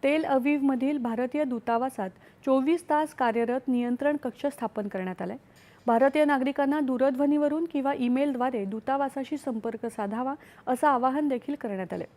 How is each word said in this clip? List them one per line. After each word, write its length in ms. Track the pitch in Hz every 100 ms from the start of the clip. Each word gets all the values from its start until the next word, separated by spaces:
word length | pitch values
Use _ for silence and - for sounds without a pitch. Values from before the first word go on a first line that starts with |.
तेल 220 | 277 302 320
अवीवमधील 720 | 269 247 294 269 262 262 294
भारतीय 460 | 240 226 247 294
दूतावासात 640 | 302 240 220 233 262 254 190 - - - -
चोवीस 440 | 262 269 339 -
तास 240 | 302 311
कार्यरत 540 | - 247 226 233 254 262
नियंत्रण 500 | 247 240 247 285 294
कक्ष 280 | 262 - 285
स्थापन 420 | - 226 - 202
करण्यात 340 | 190 185 180
आलाय. 160 | 180 233 - - - - -
भारतीय 400 | 233 269 302 302
नागरिकांना 540 | 277 262 277 277 302
दूरध्वनीवरून 880 | 269 254 269 254 285 294 294 302 339
किंवा 280 | 285 269
ईमेलद्वारे 720 | 285 240 247 285 254 254 247 196
दूतावासाशी 720 | 220 - 269 277 269 269 294
संपर्क 480 | 277 220 233 220 233
साधावा, 480 | 226 202 220 254 285 - - -
असं 200 | 254 302
आवाहन 400 | 262 254 269 302
देखील 280 | 254 - 285
करण्यात 380 | 233 196 185
आलंय. 140 | 185 -